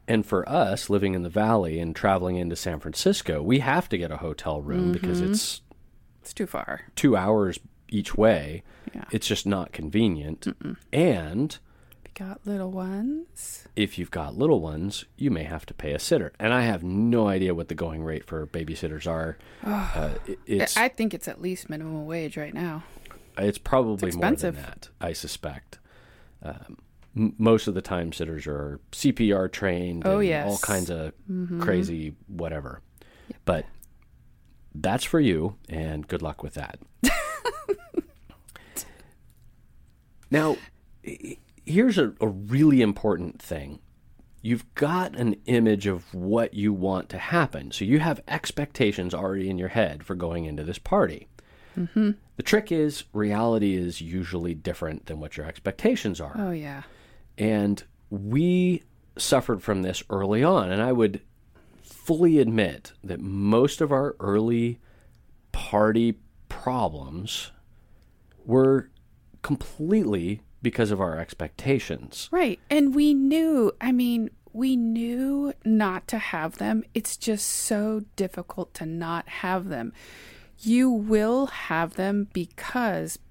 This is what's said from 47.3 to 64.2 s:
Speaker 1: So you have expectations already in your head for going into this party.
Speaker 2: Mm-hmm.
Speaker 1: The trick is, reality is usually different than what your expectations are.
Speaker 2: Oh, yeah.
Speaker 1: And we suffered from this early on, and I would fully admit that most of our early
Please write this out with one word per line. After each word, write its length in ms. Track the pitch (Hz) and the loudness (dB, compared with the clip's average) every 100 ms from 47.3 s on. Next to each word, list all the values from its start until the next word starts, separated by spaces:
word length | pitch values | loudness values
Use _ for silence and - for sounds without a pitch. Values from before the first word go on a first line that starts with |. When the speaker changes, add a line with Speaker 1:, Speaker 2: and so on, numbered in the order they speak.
| 170 143 - - | 0 0 -4 -10
Speaker 1:
So 140 | - | -4
you 160 | 101 151 | 2 2
have 200 | 160 147 - | 2 -4 -6
expectations 880 | 151 - - 147 - 107 98 90 | -8 -6 -6 -6 0 0 0 -4
already 340 | 82 95 98 95 | -2 -2 -2 -2
in 100 | 92 | -4
your 100 | 90 | -2
head 340 | 117 92 73 | 0 0 -2
for 100 | - | -8
going 320 | 92 85 85 80 | -6 -4 -4 -6
into 180 | 76 | -6
this 140 | 78 - | -8 -6
party. 500 | - 202 98 76 - - - - - - | 0 2 2 0 -16 -20 -20 -20 -12 -6
Speaker 2:
Mm-hmm. 340 | 175 214 208 208 - - | -2 2 2 0 -8 -6
Speaker 1:
The 60 | |
trick 300 | - 214 208 | 2 2 2
is, 320 | 165 151 143 - | 0 0 -2 -8
reality 640 | 104 104 104 117 113 101 92 | -2 0 2 2 2 2 2
is 240 | 87 85 | -2 -6
usually 540 | 82 92 85 90 85 | -6 -6 -4 -4 -4
different 520 | 80 90 82 80 78 - | -4 -6 -6 -6 -8 -10
than 140 | 78 | -10
what 160 | 76 - | -10 -10
your 100 | 76 | -12
expectations 720 | - - - 220 247 107 85 | -6 -6 0 0 0 -2 -4
are. 140 | 120 220 | -6 -6
Speaker 2:
Oh, 140 | 190 | -4
yeah. 320 | 165 147 139 - - - - - - | -6 -8 -14 -16 -20 -20 -20 -16 -2
Speaker 1:
And 440 | 107 107 101 101 - _ - | 0 2 2 0 -4 _ -12
we 720 | 101 104 131 175 180 180 170 - - _ - | -8 -2 2 4 4 4 0 -4 -20 _ -6
suffered 460 | - 131 - 101 | 2 2 2 -2
from 200 | - 98 | 0 0
this 200 | 92 92 - | 0 -4 -4
early 320 | 98 98 107 | -2 0 2
on, 300 | 151 185 92 | 4 4 2
and 100 | 95 | 0
I 100 | 120 | 2
would 280 | 123 107 101 - _ _ - - - | 4 4 2 -12 _ _ -20 -20 -20
fully 560 | - - - 160 175 156 | -20 -10 0 4 6 6
admit 540 | 113 113 92 67 - - | 6 4 0 -2 -16 -16
that 160 | 95 87 | -10 -8
most 600 | 95 98 101 113 139 - | -4 0 4 6 6 2
of 120 | 151 | 0
our 240 | 135 139 | 2 0
early 640 | - | -4